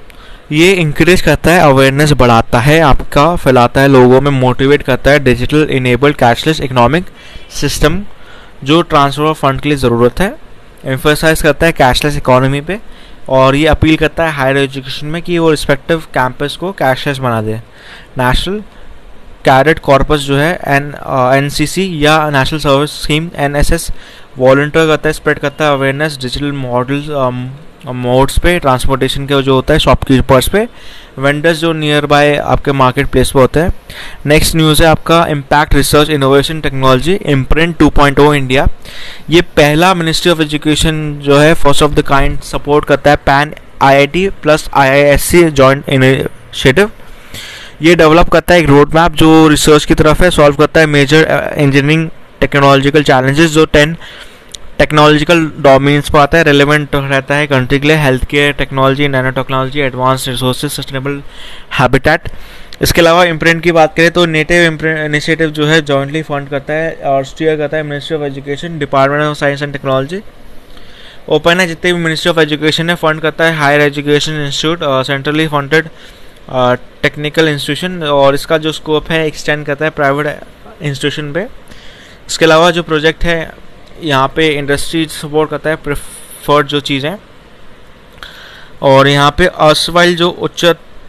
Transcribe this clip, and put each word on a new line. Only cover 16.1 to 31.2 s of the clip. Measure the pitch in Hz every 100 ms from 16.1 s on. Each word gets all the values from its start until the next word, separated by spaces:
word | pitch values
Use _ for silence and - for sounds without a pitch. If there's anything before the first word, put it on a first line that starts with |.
| 139 127 120 147 -
को | 180
कैशलेस | 196 135 127 151 135
बना | 131 113
दे। | 107 110 - - - - - 127
नेशनल | 127 131 175 208 202 - - - - - - -
कैडेट | - 131 139 160
कॉर्पस | - 135 143 151
जो | 139 139
है | 151 180 -
एन-, | 139 147
अ, | - - 135 127
एनसीसी | 135 143 - 147 180 190 160
या | 147 156 151
नेशनल | 139 131 156
सर्विस | 147 135 147 -
स्कीम | - 151 170 -
एनएसएस | 143 143 143 170 - - - - - 131
वॉलंटियर | 127 135 147 160 160
करता | 151 156
है, |
स्प्रेड | 151 156 143
करता | 143 139
है | 151
अवेयरनेस | 139 135 139 156 143
डिजिटल | 127 127 143
मॉडल, | 143 127 120 123 143
अम, | 147 147 127 123 127 139 - - 135
मोड्स | 127 123 127 135 -
पे, | 170 175
ट्रांसपोर्टेशन | 147 127 - 131 135 139 139
के | 139
जो | 135
होता | 135 127
है, | 156
शॉपकीपर्स | 147 127 - 131 120 135 -
पे, | 196 233 - - - -
वेंडर्स | -